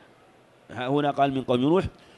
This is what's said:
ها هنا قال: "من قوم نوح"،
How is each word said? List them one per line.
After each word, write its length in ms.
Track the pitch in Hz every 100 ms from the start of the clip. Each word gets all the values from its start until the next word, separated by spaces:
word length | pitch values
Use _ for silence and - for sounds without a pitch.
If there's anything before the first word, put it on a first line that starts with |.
| - _ _ _ _ _ -
ها 160 | 117 127
هنا 240 | 147 147
قال: 220 | 139 139
"من 80 | 131
قوم 200 | 120 123
نوح"، 240 | 135 180 113 - -